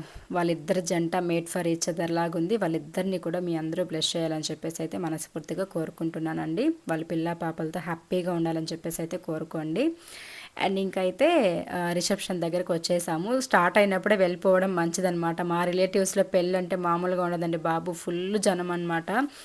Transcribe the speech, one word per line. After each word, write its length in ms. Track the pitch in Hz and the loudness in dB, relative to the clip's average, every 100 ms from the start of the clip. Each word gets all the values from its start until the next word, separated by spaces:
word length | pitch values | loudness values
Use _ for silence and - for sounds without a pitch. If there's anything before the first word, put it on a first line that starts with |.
| 156 - - | -8 -14 -4
వాళ్ళిద్దరు 500 | 180 170 165 151 185 | 0 2 0 0 0
జంట 340 | 175 175 165 185 | 0 0 0 0
made 300 | 175 170 170 | 0 0 -2
for 180 | 185 170 165 | -2 0 0
each 140 | - | 0
other 200 | 165 165 | -2 0
లాగా 260 | 165 170 170 | 0 0 0
ఉంది. 200 | 170 226 | 0 0
వాళ్ళిద్దరిని 600 | 180 165 151 190 190 185 | 0 -2 -4 -4 -2 -2
కూడా 220 | 175 175 | -2 -4
మీ 160 | 180 165 | -2 -2
అందరూ 280 | 160 170 | -2 -2
బ్లెస్ 320 | 175 160 156 170 | -2 -2 -2 0
చేయాలని 280 | 160 156 151 | 0 -2 -4
చెప్పేసి 240 | 156 165 165 | -6 -6 -6
అయితే 180 | 160 190 | -6 -4
మనస్ఫూర్తిగా 680 | 165 160 - 165 151 165 | -4 -4 -6 -10 -6 -4
కోరుకుంటున్నానండి. 1040 | 190 175 160 - 165 165 160 160 160 165 294 330 - | -4 -4 -4 -4 -4 -2 -4 -4 -2 0 0 0 -2
వాళ్ళ 140 | 160 | -4
పిల్ల 300 | 165 170 165 | -2 -2 -2
పాపలతో 460 | 170 170 156 160 175 | -2 -4 -4 -4 -4
హ్యాపీగా 540 | 170 165 - 185 175 | -6 -6 -2 -2 0
ఉండాలని 320 | 175 165 165 160 | 0 0 0 -2
చెప్పేసి 300 | 165 170 165 | -6 -6 -4
అయితే 160 | 165 180 | -4 -6
కోరుకోండి. 760 | 175 156 160 160 156 165 311 330 - - - - - - 190 | -4 -6 -4 -4 -2 0 0 -2 -10 -16 -16 -16 -14 -4 -2
And 140 | 196 | 0
ఇంకైతే, 480 | 190 190 185 185 294 339 202 165 - | -2 0 -2 2 4 6 4 2 -2
ఆ, 180 | 180 175 | -2 0
రిసెప్షన్ 500 | 175 175 196 - 180 | 0 0 0 -2 -2
దగ్గరకు 320 | 165 175 175 | 0 0 0
వచ్చేసాము. 680 | 170 - 175 170 160 196 254 | -2 2 0 2 -2 0 0
స్టార్ట్ 380 | - 196 180 214 | 4 4 6 6
అయినప్పుడే 380 | 202 185 202 202 | 4 4 2 4
వెళ్ళిపోవడం 600 | 180 175 190 185 190 180 | 4 2 4 6 4 2
మంచిదన్నమాట. 680 | 170 170 185 175 170 165 | 0 0 0 0 0 0
మా 220 | 175 170 | 0 0
రిలేటివ్స్‌లో 600 | 175 180 185 196 190 196 | 2 2 2 2 2 2
పెళ్ళి 340 | 185 185 175 185 | 2 4 2 0
అంటే 180 | 180 190 | 0 0
మామూలుగా 480 | 175 170 180 180 | 2 2 2 0
ఉండదండి 340 | 175 175 170 165 | 0 0 0 0
బాబు, 340 | 165 165 170 | 0 0 -2
ఫుల్ 480 | 170 - 175 185 208 | -6 -4 -4 -2 0
జనం 320 | 202 180 180 | 2 2 0
అనమాట. 400 | 175 175 165 165 208 285 - | -2 -2 -2 -2 0 -2 -4